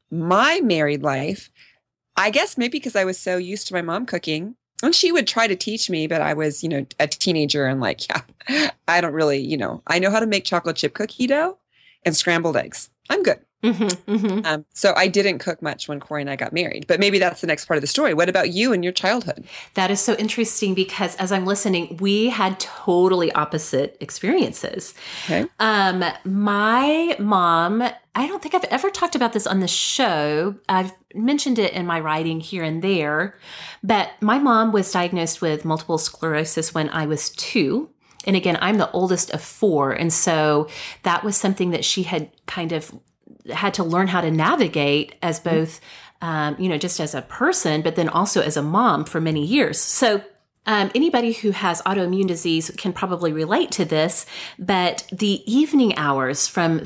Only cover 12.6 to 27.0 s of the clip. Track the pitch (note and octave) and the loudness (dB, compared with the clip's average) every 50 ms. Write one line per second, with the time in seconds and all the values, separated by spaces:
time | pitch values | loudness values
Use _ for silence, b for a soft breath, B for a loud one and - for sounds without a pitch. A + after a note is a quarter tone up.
12.6 | - - - - - - _ _ _ - C#4+ G4+ F4+ - - - _ _ _ - | -2 -4 -8 -10 -12 -12 _ _ _ -2 0 0 2 2 0 0 _ _ _ -2
13.6 | - A3+ A3 E3+ A3+ G3+ F3+ - - - G#3 A3 G3 G#3+ F#3 G#3 G#3 E3 D3+ D3+ | -2 0 0 2 0 -2 -2 -4 -4 -2 -2 0 0 0 0 0 0 -2 -2 -4
14.6 | D3+ _ - - - G3+ - - F#3 G3 E3+ G3+ G3 G3+ F3 C3 - F#3 E3 - | -6 _ -6 0 2 2 4 4 2 2 4 2 2 2 0 -2 -4 -6 -6 -6
15.6 | - D3+ C3 - - - D3 C#3+ - - D3+ D3 C#3+ C#3 C#3 C3 B2+ - - E3+ | -6 -8 -8 -8 -8 -8 -8 -10 -8 -6 -6 -6 -4 -6 -6 -6 -6 -4 -2 -2
16.6 | F3+ - - - - - F3 E3+ G3+ G3+ G3 G3 F#3+ F3+ E3+ - - E3 D#3 - | -2 -4 -4 -6 0 0 2 4 4 4 4 4 2 2 0 -2 -2 -2 -2 -2
17.6 | - - F3 D3+ C#3 C#3+ - C4 D4+ C4 E3 D3+ F3 F3+ F#3 F#3+ D#3+ D#3+ E3+ F#3+ | 0 -2 -2 0 0 -2 0 2 2 2 4 2 2 4 4 2 2 2 0 0
18.6 | A3+ C4 A#3 F#3 F3 F3+ F#3 - - F#3 A3+ B3 G3 E3+ - - - B B B | 2 2 2 2 0 -2 -2 0 0 0 0 0 -2 -6 -8 -8 -10 B B B
19.6 | B B B - F#3 F#3 G3+ G3 - - G#3+ - G#3+ A3 - - A3+ A3+ - - | B B B 0 0 0 2 0 2 0 0 0 0 -2 0 0 0 0 0 0
20.6 | G#3+ G3+ F#3 F#3 F#3+ F#3+ - - G3+ F3+ - - F#3+ F3+ G3+ F#3+ F#3 F#3 G3+ G3 | 0 0 0 0 -2 -2 -2 -4 -4 -4 -2 -4 -2 0 0 0 0 0 0 0
21.6 | - G#3 F#3 F3 E3+ - F3 D#3+ F#3+ G3 G3+ G#3 A3 B3 A#3 G#3+ G3 F#3+ G3 - | 2 0 0 0 -2 -4 -6 -2 0 2 2 2 2 2 0 0 0 0 0 -4
22.6 | - - - - - - F3 F3 F3+ F#3 F#3+ F3 E3+ D#3+ - - D3+ D3+ - D#3 | -8 -10 -10 -6 0 2 4 4 6 4 4 2 2 0 2 0 -2 0 -2 -4
23.6 | D#3 - - C3 C#3+ - - - - - - - - F#3+ D#4 F#4+ C#4+ A2 - - | -4 -2 0 0 0 -2 -4 -12 -12 -12 -10 -6 -2 0 2 2 0 0 -2 -6
24.6 | - - - G3 - - - B B B B B B B E3 F3 A#3+ F4 _ - | -6 -6 -6 -6 -6 -6 -8 B B B B B B B -2 -2 -2 -2 _ -2
25.6 | A3 A3 G#3+ G3+ G3 F#3+ F#3 F#3 F3+ E3+ - - - F#3+ F#3+ G3+ G#3 G#3 G3+ G3+ | 0 2 4 4 2 2 2 0 0 -2 -4 -6 -6 -4 -2 0 2 2 2 2
26.6 | G#3 A3 A3+ B3+ C4+ D4 D#4 D#4+ | 2 4 4 4 4 4 2 2